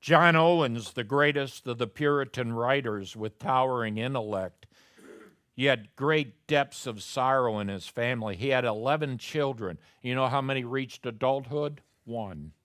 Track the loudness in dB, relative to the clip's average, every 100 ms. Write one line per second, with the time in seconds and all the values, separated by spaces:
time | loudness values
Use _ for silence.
0 | 6 8 8 8 6 6 4 0 -6 -8
1 | -2 2 2 2 -4 -8 -8 -4 -4 -2
2 | 0 0 -2 -4 -4 -2 2 2 0 -6
3 | -8 -8 -8 -8 0 2 2 0 -2 -2
4 | -4 -4 -4 -4 -4 _ -20 _ _ _
5 | -20 -20 -20 _ _ -2 0 0 -2 -4
6 | 0 0 0 -10 _ 0 0 -4 -10 -10
7 | -8 -2 2 4 2 0 -2 -6 -8 -4
8 | -2 -2 -4 -4 0 2 2 -2 0 0
9 | -2 -6 -6 -2 -2 -2 -8 -8 _ _
10 | -4 0 2 0 0 -2 -2 -4 -6 -8
11 | -10 -2 0 0 -4 -4 -4 -8 _ _
12 | -12 -8 -8 -10 -14 -18